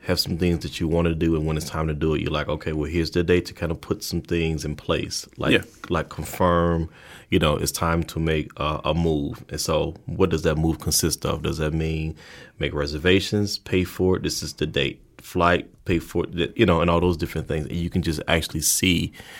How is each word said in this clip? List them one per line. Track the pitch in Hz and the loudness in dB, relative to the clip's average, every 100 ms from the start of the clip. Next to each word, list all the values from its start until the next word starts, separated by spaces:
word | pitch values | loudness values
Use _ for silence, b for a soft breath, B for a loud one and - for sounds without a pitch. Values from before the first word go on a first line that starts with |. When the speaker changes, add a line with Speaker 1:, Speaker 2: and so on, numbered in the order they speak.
| - | -4
Speaker 1:
have | 87 | -2
some | - 87 | 0 0
things | 90 82 | 2 2
that | 76 - | -2 -4
you | 82 | 0
wanna | 82 85 | 2 2
do, | 82 82 82 | 2 2 2
and | 78 | 0
when | 78 | -2
it's | 76 | -4
time | 82 78 | -4 -2
to | |
do | 76 80 | 0 0
it, | 76 | 0
you're | - | 0
like, | 76 71 | -2 -2
"Okay, | 78 - | -4 -4
well, | 78 73 | -4 -2
here's | 85 80 | 0 0
the | 90 | 2
day | 85 90 | 4 4
to | - | 2
kind | - 82 | -4 -6
of | 82 | -4
put | - - | -4 -6
some | - 87 | -4 -6
things | - 85 80 80 | -2 0 0 -2
in | 76 73 | -4 -8
place," | - 82 - - - - | -2 -2 -2 -8 -10 -6
like, | - | 2
Speaker 2:
Yeah. | - - - - | 2 0 -12 -4
Speaker 1:
like | 87 78 | -2 -2
confirm, | - 78 - 90 87 85 85 82 B B B B | -6 -8 2 4 4 4 2 -2 B B B B
you | 92 | 2
know, | 80 76 | 4 2
it's | - | 0
time | - 82 82 | -2 2 2
to | 82 - | 0 -2
make | 80 78 73 - | 0 0 -2 -4
a, | 73 76 | -4 -2
a | - | 0
move. | 78 82 76 71 - - | 2 2 2 -2 -6 -10
And | 78 | -6
so | - 78 78 - - | 0 0 0 -4 -6
what | 85 92 | 2 2
does | 80 | 4
that | 82 76 | 2 2
move | 80 80 | 2 0
consist | - - 85 73 - | 0 0 0 0 -4
of? | 76 | -2
Does | 73 78 | -2 -2
that | 78 | -2
mean | 80 80 - 78 - B B B B | 0 -2 -2 -4 -8 B B B B
make | 76 | -4
reservations, | 71 73 76 80 95 98 104 101 - | -2 -4 -2 4 4 4 0 -2 -4
pay | - 95 | -2 0
for | 90 - 92 92 | 0 0 2 2
it? | |
This | - - | 0 -4
is | 78 | -6
the | - 78 | -4 -4
date. | 76 69 - - - | 0 -2 -4 -16 -20
Flight, | - 90 85 87 - - - | -8 2 4 2 0 -12 -2
pay | 85 | -2
for | - - | -2 -4
it, | 82 85 | -4 -2
th-, | 80 | -2
you | - 90 | 2 4
know, | 85 | 4
and | 85 | 4
all | 85 | 4
those | 87 82 | 2 0
different | 87 80 73 | -2 -6 -4
things. | 80 73 | -4 -4
And | 87 | -4
you | 85 | -2
can | 95 | -2
just | 85 76 - | -2 -2 0
actually | 82 - 80 | 0 0 -4
see | 73 - 95 85 85 B B B | -2 2 4 4 0 B B B